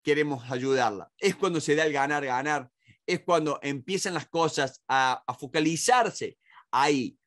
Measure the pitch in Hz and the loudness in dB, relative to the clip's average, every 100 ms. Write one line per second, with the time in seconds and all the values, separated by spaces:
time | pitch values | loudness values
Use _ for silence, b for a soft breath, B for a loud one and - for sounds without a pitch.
0 | 151 147 151 139 120 127 135 135 117 98 | 0 2 0 -4 -6 -4 0 2 2 -2
1 | 85 _ 202 - 190 165 - 147 156 143 | -10 _ -2 0 -2 0 0 2 2 0
2 | 143 147 135 123 147 147 127 _ b b | 0 -2 -2 -2 -2 -4 -6 _ b b
3 | - 175 - 170 151 139 143 139 127 185 | -6 -4 2 2 2 -4 -6 -6 -4 -4
4 | 208 165 - 165 160 147 135 - - 135 | -4 -6 -4 -2 0 0 -4 -4 -2 0
5 | 131 123 - 123 131 160 156 165 - 247 | 2 -2 -6 -10 -4 0 0 0 2 4
6 | 208 - 107 - b b - 123 151 143 | 2 -2 -10 -10 b b -4 2 4 2
7 | 117 - | 0 -8